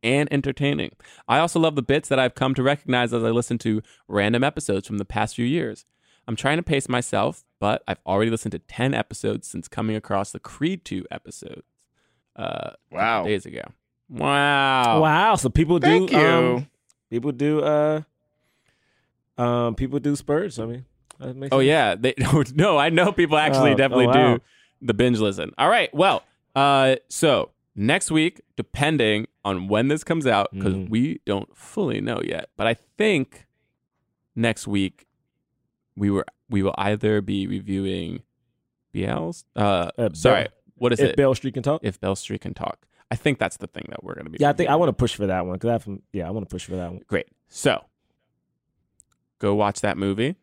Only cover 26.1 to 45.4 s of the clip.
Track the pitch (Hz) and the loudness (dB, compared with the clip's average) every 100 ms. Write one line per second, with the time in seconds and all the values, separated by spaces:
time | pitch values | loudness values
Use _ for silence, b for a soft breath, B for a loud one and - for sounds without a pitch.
26.1 | 120 _ _ _ 135 143 139 135 131 _ | 2 _ _ _ 0 4 4 4 2 _
27.1 | - 160 120 69 _ _ - 107 170 - | 0 2 2 0 _ _ -4 0 0 2
28.1 | 160 160 - _ - 110 110 147 156 110 | 2 2 -2 _ -12 -10 -2 0 2 2
29.1 | 107 113 _ 101 95 95 104 131 151 - | 2 -2 _ -6 -4 0 0 2 -2 -2
30.1 | 165 135 104 101 95 98 95 92 110 139 | -2 2 2 0 -2 -2 -2 -2 -2 -2
31.1 | - - 101 101 _ - - 160 110 107 | -4 -4 -6 -6 _ -12 -6 -4 -2 -4
32.1 | 120 - 80 - - 113 117 _ _ 214 | -4 -6 -8 -10 -4 -2 -2 _ _ 0
33.1 | 180 131 - _ _ _ _ _ _ _ | 2 -2 -10 _ _ _ _ _ _ _
34.1 | _ _ - 117 110 - 101 95 _ _ | _ _ -2 -2 -2 -2 -2 -2 _ _
35.1 | _ _ _ _ _ _ _ _ - 101 | _ _ _ _ _ _ _ _ -4 0
36.1 | 98 - _ _ 104 95 - 98 104 107 | 0 -4 _ _ 0 0 0 -2 0 2
37.1 | 107 98 98 98 98 98 95 98 92 85 | 0 0 -4 -4 -6 -4 -4 -2 -4 -6
38.1 | 87 _ _ _ _ _ _ _ - 95 | -10 _ _ _ _ _ _ _ -6 -4
39.1 | 120 165 170 - - 104 92 87 - 113 | -4 -6 -10 -14 -2 0 2 -2 -2 -4
40.1 | 80 110 101 - _ _ _ 123 120 139 | 0 2 2 0 _ _ _ 0 2 2
41.1 | - 139 127 135 127 131 156 107 95 98 | 4 2 2 -4 -6 -4 -2 -4 -6 -4
42.1 | 98 - 104 - - - - _ _ _ | -4 -6 -10 -10 -8 -10 -10 _ _ _
43.1 | 117 151 135 90 - - - - - - | -2 -2 0 -4 -6 -14 -14 -14 -14 -14
44.1 | - 78 80 143 147 170 156 170 107 120 | -14 -14 0 0 2 2 2 2 2 -2
45.1 | - 101 92 | 0 -2 -2